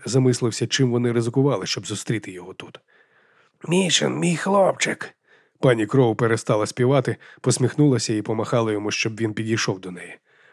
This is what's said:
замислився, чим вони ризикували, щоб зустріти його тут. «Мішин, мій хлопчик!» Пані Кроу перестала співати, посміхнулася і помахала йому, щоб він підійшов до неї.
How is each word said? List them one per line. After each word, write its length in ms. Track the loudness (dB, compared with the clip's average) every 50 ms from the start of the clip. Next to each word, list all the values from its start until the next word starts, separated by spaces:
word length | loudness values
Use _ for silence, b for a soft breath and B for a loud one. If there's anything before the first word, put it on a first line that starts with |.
| -6
замислився, 640 | -2 0 2 4 4 2 2 0 -4 -2 -4 -4 -2
чим 240 | 0 0 2 2
вони 200 | 2 0 0 0
ризикували, 540 | 0 0 -2 0 0 2 2 2 0 -2 -4
щоб 220 | -6 -8 -8 -8 -8
зустріти 440 | -10 -8 -6 -4 -4 -4 -6 -8
його 220 | -14 -14 -14 -16 -18
тут. 260 | _ -20 -20 -20 -20 b b b b b b b b b b b b b b b b -6 -2
«Мішин, 520 | 0 0 2 2 0 0 0 0 -2 0
мій 160 | 0 0 0
хлопчик!» 800 | 0 -2 0 2 4 4 2 2 0 -2 -4 -4 -6 -8 -16 -16 _ b b b b b b b b
Пані 240 | 2 4 4 4 0
Кроу 300 | 0 4 4 4 4 4
перестала 500 | 2 2 2 0 0 0 0 0 0 0
співати, 500 | -2 0 0 2 4 4 2 2 0 -4 -6 B B B B
посміхнулася 720 | 0 0 2 2 2 0 2 4 4 4 4 2 0 -2 -2
і 80 | -2
помахала 500 | -2 -2 -2 -2 -2 0 0 0 0 0
йому, 200 | -2 -2 -2 -4
щоб 280 | -4 -2 -4 -4 -4 -2
він 140 | -4 -4 -2
підійшов 460 | -4 -2 -2 -2 -2 0 -2 -4 -6
до 120 | -6 -14
неї. 260 | -14 -14 -16 -18 -20 -20 b b b b b b